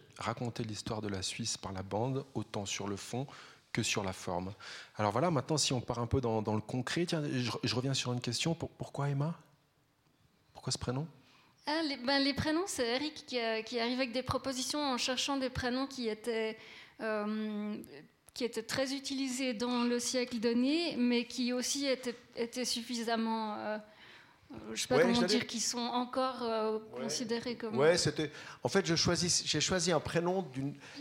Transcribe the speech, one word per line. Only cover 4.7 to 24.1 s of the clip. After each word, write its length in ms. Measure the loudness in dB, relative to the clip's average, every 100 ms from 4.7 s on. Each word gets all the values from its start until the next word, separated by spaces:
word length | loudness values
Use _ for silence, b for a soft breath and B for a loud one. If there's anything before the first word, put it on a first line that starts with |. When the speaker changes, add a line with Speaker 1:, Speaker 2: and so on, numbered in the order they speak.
| B B 0
Speaker 1:
Alors 160 | 2
voilà, 180 | 4 4
maintenant, 280 | 2 2 2
si 160 | 2
on 80 | 2
part 180 | 0 -2
un 80 | 2
peu 140 | 2
dans, 200 | 4 2
dans 140 | 2 0
le 60 |
concret, 440 | 0 -4 -2 0 0
tiens, 160 | 0 0
je, 220 | 0 0 0
je 140 | 0 2
reviens 180 | 2
sur 200 | 0 0
une 80 | 0
question. 340 | 0 0 0 0
Pour-, 140 | -2
pourquoi 400 | -8 -8 -2 0
Emma ? 260 | 0 0 -2 -10 _ _ _ _ _ _ _ _ _ _
Pourquoi 180 | -10 -4
ce 60 | -2
prénom ? 280 | -2 -2 -4 -8 B B B _ -2
Speaker 2:
Ah, 140 | 0
les, 140 | 0 -2
ben, 260 | 2 4
les 100 | 4
prénoms, 300 | 2 2 2 0
c'est 200 | 0 0
Eric 380 | 0 -2 -6 -6
qui, 120 | -2
euh, 260 | 0 0
qui 140 | -2 -2
arrive 200 | 0 0
avec 160 | 0
des 100 | -2
propositions 560 | -2 -2 -2 -4 -2 -2
en 180 | 0 0
cherchant 380 | 0 0 0 0
des 140 | -2
prénoms 380 | -2 -2 0 -2
qui 200 | -4 -4
étaient, 500 | -2 -2 -2 -2 -4 B B B -6
euh, 720 | -2 0 0 -2 -2 -4 -4 -6 -8 -16 -20 _ -16
qui 120 | -4 -4
étaient 180 | -2
très 300 | -4 -2 0
utilisés 600 | -2 -4 -2 -2 0 -2
dans 300 | 0 0 2
le 160 | 2 2
siècle 400 | 0 0 0 0
donné, 560 | 2 4 4 2 0 2
mais 300 | 4 4 0
qui 260 | -2 0
aussi 340 | 0 0 0 0
étaient, 300 | 0 -2 -8 -8 -6
étaient 300 | -4 -2 -2
suffisamment, 880 | -2 -2 -4 0 0 2 0 -2 -4
euh, 200 | -4 -6 -8 B B